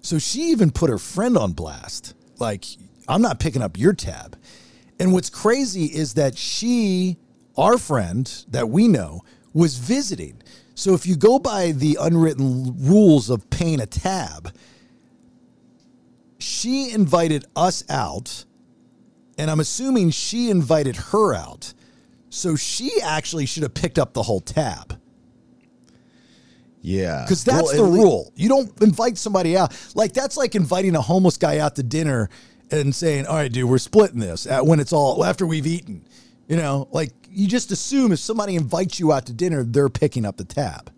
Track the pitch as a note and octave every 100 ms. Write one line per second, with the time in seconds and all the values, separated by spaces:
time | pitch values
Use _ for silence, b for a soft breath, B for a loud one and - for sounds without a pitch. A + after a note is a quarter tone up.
0 | - D#3+ - B3 E4 C#4+ E3+ - D#3+ G#2+
1 | - - A#3+ G#3+ G#2 D#2+ D#2+ C#2 - -
2 | - - _ _ A#2 G2 - - - _
3 | - D#3 A3+ - E3 B2+ G#2+ E2+ D3+ G3+
4 | - D2+ - - b b b b b _
5 | F3+ F#3 - - G#3+ B3+ C4 F#3 D3+ D#3+
6 | D3 A2 C#3 B2+ - - A3+ A#3+ G#3 F#3
7 | F#3 E3+ _ _ _ - E3+ A#3+ - C3+
8 | F2+ G2 C3 - - B2+ A2+ C#3+ A#3 D3
9 | E2 E2 - b b D3+ E3 B2+ B2 C4
10 | A#3+ D3+ D#2 A#1 b b b - G3 F#3
11 | F3 F3 G#3 B3 G#3 G#3 F3 C#3+ D3+ D3
12 | E3 E3+ D#3+ C3+ C3+ B2+ B2+ B2 C3+ G3+
13 | G3+ D3+ A2 A#2+ - - E3+ D3+ A2 -
14 | F#3 F#3+ A2 D#2 E2+ - b b b b
15 | b _ _ _ _ _ _ _ _ _
16 | _ _ _ _ - - A#3 C4 C4 A3
17 | F3 E3+ E3 D3+ - - F3 F#3 - C#3+
18 | F#2+ D#2 B2+ - - _ _ _ _ _
19 | _ _ _ - D#3 D#3 D3+ - C4 B3+
20 | F3 - - A3 A#3+ F#3+ C3+ D#3+ C3+ A#2
21 | - G#3 G#3 F2+ C#2 - - - b b
22 | b b _ - F3+ D3+ - - B3+ A#4
23 | E3+ D#3 - E3 C3+ - C#3+ - F3 -
24 | C3 B2+ G#2+ G2+ - - C#3 E2 - -
25 | _ _ _ _ _ _ _ _ _ b
26 | b b b b b b b _ - F#2+
27 | F#2 D2 - F3 - - D#3+ C#3+ G3+ F3+
28 | G#3 G#2+ - - G3 C#4 B3 - G#3+ F3
29 | A#3+ G#3 A3 G3 - F3+ E3+ B B -
30 | A3+ B3+ C4+ D4+ C4 G#3 D#3 F#3 G3 D#3+
31 | A#2+ F3+ F#3 - D#3 D3+ D3+ - B2+ D3+
32 | D#3 B2+ G#2 b b b _ D#3 C#3+ C#3
33 | E3+ C#3+ C#3 D#3 C#3 A#2+ B2 C3 - G#3
34 | G#3 A#2 G2+ D#2+ - C3 C3+ D#3+ C#3 D#3
35 | C#3 B2 F3 F#3 F3 D#3+ C#3+ E3+ - F2
36 | - b b b - E3 D3+ C#3 C3+ -
37 | D3 _ _ F#3+ G3+ A#3+ - G3 - C#4
38 | B3 E3+ - A3 G#3 F3+ C3+ E3+ F#3+ -
39 | D#3+ C#3+ - A#2 F3+ D3+ A#2 A#2 C#3 -
40 | D3 B2+ G#2 - F#2 - B2 - -